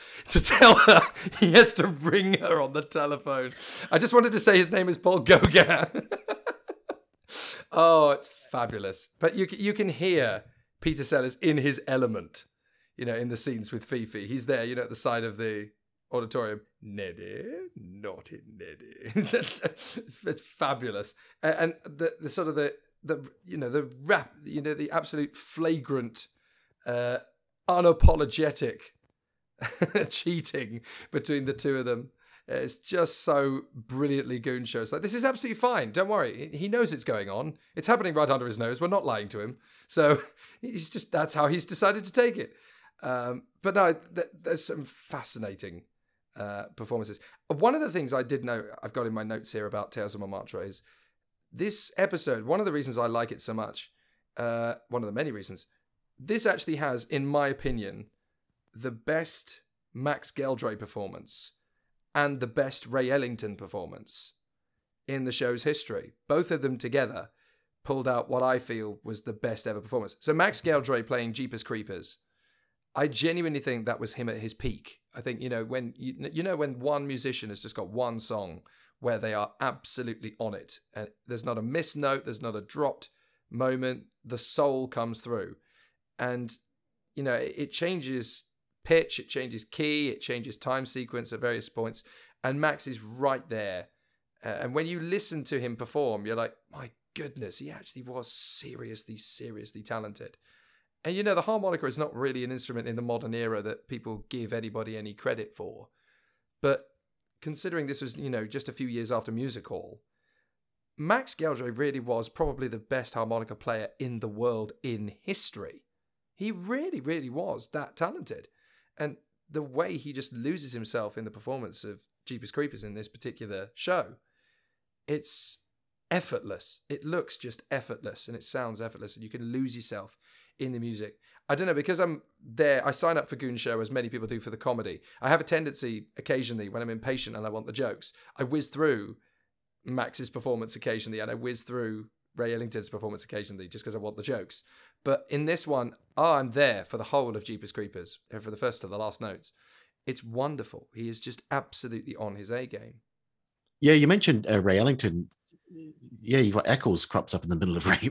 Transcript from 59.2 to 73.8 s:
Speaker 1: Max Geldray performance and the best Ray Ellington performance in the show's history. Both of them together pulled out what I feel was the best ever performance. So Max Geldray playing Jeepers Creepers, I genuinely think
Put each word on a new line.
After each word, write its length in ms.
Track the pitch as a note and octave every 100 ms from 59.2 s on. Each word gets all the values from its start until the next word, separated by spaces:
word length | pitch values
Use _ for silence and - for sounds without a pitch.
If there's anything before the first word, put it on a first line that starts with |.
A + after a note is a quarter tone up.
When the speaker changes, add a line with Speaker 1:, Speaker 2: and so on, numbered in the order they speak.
| E3 - - - _ _ _
Speaker 1:
Max 380 | - C#3 C#3+ -
Geldray 480 | - C3+ B2 A2+ G#2
performance 720 | G#2 A2 G2 F2 - - - - _ _ _ _ _ D3
and 240 | C#3+ C3+
the 80 | A#2+
best 400 | D3 C3+ - A#2+
Ray 240 | C3 B2+
Ellington 440 | C#3 B2 A2+ G#2+ G2
performance 800 | F#2+ G2+ F2 F2+ - - - - _ _ _ _ _ _ -
in 180 | C3+ B2+
the 60 |
show's 320 | B2 B2 B2
history. 500 | D3+ - - G#2 - - -
Both 220 | D3 F3
of 140 | D#3+
them 140 | C3 B2
together 500 | B2 C3+ A#2+ F2 - _ _ _ _ _
pulled 240 | - C3+ C3
out 200 | B2 A#2
what 120 | B2+
I 160 | B2+ B2+
feel 400 | B2+ A2+ G#2+ G#2
was 180 | - G#2+
the 120 | -
best 340 | G#2+ A#2 A2 A#2
ever 120 | G#2+
performance. 360 | G#2+ B2 G2+ -
So 140 | -
Max 260 | D#3 G3 G3+
Geldray 440 | E3 D3 B2 B2 A2+
playing 280 | B2 A#2
Jeepers 280 | A2 B2 A#2
Creepers, 560 | - A2+ G#2+ F#2 - - _ _ _ _ _ _ _ -
I 120 | D3
genuinely 520 | A2+ D#3+ F3 E3 C#3+
think 260 | C3+ A#2+